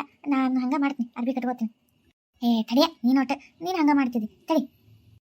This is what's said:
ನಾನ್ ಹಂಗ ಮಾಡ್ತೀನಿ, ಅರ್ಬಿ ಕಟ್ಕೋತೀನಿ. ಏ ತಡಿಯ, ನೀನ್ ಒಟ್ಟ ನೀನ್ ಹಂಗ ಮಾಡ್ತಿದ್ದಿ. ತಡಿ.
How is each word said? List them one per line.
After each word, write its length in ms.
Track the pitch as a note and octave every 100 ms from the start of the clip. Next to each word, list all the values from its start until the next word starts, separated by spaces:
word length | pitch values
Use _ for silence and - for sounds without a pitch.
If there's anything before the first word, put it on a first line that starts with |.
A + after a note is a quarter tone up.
| C#4+ _ C#4+
ನಾನ್ 300 | C4 C4 C4
ಹಂಗ 160 | B3 D4
ಮಾಡ್ತೀನಿ, 360 | C#4 C#4 A#3+ -
ಅರ್ಬಿ 160 | A#3+
ಕಟ್ಕೋತೀನಿ. 380 | C4+ B3 B3 A3 - _ _ _ _ _ _
ಏ 200 | A#3+ A3+
ತಡಿಯ, 220 | A3 A#3+ E4 - A#3+
ನೀನ್ 140 | C4+
ಒಟ್ಟ 120 | C4 C#4 - -
ನೀನ್ 160 | E4+ F#4
ಹಂಗ 120 | D4
ಮಾಡ್ತಿದ್ದಿ. 340 | C#4+ B3+ A#3+ G#3+
ತಡಿ. 520 | _ - D#4+ - _ _ - _ -